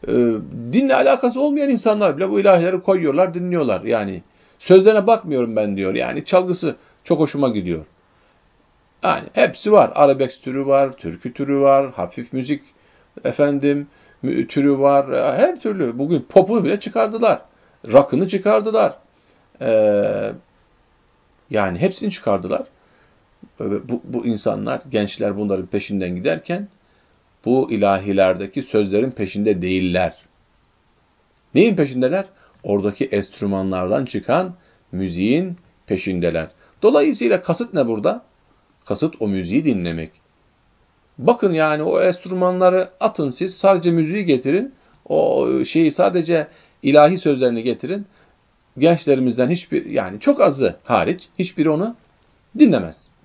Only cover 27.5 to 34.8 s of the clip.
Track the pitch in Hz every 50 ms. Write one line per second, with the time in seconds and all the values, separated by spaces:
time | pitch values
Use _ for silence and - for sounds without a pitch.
27.5 | 123 131 127 104 110 104 101 101 98 95 95 101 98 98 95 92 92 87 98 98
28.5 | - - - - - 110 104 98 95 104 120 131 123 - 107 92 - 101 104 110
29.5 | 104 92 85 92 92 92 92 92 87 90 90 85 - _ _ _ _ _ _ _
30.5 | _ _ _ _ _ _ _ _ _ _ _ _ _ _ _ _ _ _ _ _
31.5 | _ 123 190 233 202 165 151 135 127 127 127 131 156 190 196 - _ _ _ _
32.5 | _ _ _ - 101 101 95 104 101 - 135 135 - 101 98 - - - - 101
33.5 | 98 95 95 95 95 92 92 90 104 135 139 123 - 107 - - 127 160 185 185
34.5 | 180 _ _ _ _ _